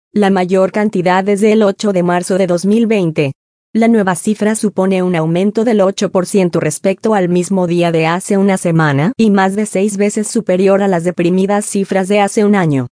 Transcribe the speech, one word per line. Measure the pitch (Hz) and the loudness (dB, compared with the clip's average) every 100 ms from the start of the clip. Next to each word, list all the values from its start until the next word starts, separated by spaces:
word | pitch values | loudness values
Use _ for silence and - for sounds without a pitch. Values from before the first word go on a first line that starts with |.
| _ | _
la | 208 196 | 0 2
mayor | 190 180 190 190 | 0 0 0 0
cantidad | 214 208 196 175 185 | 0 -2 0 0 0
desde | 190 202 214 | 0 0 2
el | 220 | 2
ocho | 202 196 214 | 2 0 -2
de | 185 | 0
marzo | 175 175 180 190 | 0 -2 -2 -2
de | 185 | 0
dos | 175 185 | 0 0
mil | 220 220 | 0 2
veinte. | 214 170 160 143 - _ _ _ | 0 -2 -2 -4 -6 _ _ _
La | 220 226 | 0 2
nueva | 226 190 175 | 2 0 -2
cifra | - 214 208 220 | -2 -2 -2 -2
supone | 214 - 190 185 | -4 -2 0 0
un | 180 170 | 0 -2
aumento | 160 170 202 208 226 | 0 0 0 0 0
del | 214 | 2
ocho | 190 196 190 | 2 0 -2
por | 190 185 | -2 0
ciento | 202 180 165 | 0 0 0
respecto | 156 - 196 190 220 | -4 -2 -4 -2 -2
al | 208 175 | 0 0
mismo | 180 175 190 180 | -2 -2 -2 0
día | 170 170 | 0 0
de | 165 160 | 0 0
hace | 175 - 196 | -2 -2 0
una | 202 190 | 2 0
semana | 175 165 156 139 151 262 | 0 0 2 0 0 0
y | 220 | 2
más | 196 190 196 | 2 0 -2
de | 214 | -4
seis | 185 208 196 | -2 -2 0
veces | 208 214 208 | -2 -2 -4
superior | 233 - 185 196 196 | -4 -2 2 2 2
a | 202 | 2
las | 175 | 0
deprimidas | 170 175 170 185 190 208 208 | -2 -2 0 2 0 -2 -2
cifras | 202 196 190 190 | -4 -2 -2 0
de | 208 | 0
hace | 196 226 | 0 2
un | 208 202 | 2 2
año. | 165 135 123 | 2 0 -4